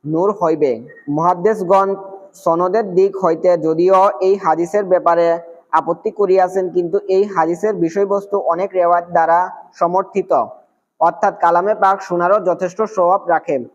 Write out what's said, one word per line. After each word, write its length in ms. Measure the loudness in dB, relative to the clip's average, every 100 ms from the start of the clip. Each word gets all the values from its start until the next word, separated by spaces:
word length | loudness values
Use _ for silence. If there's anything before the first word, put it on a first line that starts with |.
| -4
নূর 280 | -2 -2 0
হইবে। 300 | -2 0 -2 -2 -8 -20 -6
মুহাদ্দিসগণ 840 | -2 0 0 0 -2 2 2 2 -4 -10 -18 -20
সনদের 600 | -6 -2 0 0 0 0
দিক 300 | 2 2 2
হইতে 320 | -2 0 0 0
যদিও 520 | 0 0 4 4 4 2
এই 160 | 0 0
হাদিসের 480 | 0 -2 0 -2
ব্যাপারে 540 | 0 0 2 2 2 0 -6 -20 _
আপত্তি 380 | -2 -2 -4 -6
করিয়াছেন, 600 | -2 2 2 2 -2 -2
কিন্তু 280 | -2 0 -2 0
এই 160 | 0
হাদিসের 500 | 0 0 -2 -2 -4
বিষয়বস্তু 640 | -2 -2 -2 -2 -2 -2 -4
অনেক 320 | -2 -2 -2
রেওয়ায়েত 340 | 0 2 2 0
দ্বারা 400 | 0 2 2 0 -6 -20
সমর্থিত, 680 | -4 -2 0 -2 -4 0 0 -2 -8 _ _ _ _
অর্থাৎ 400 | -2 0 -2 0
কালামে 340 | 2 2 0
পাক 280 | 0 0 0
শোনারও 420 | -4 -2 2 2
যথেষ্ট 380 | 0 -2 -4 -4
স্বভাব 380 | -6 0 2 0 0
রাখে। 360 | -2 -2 -6 -6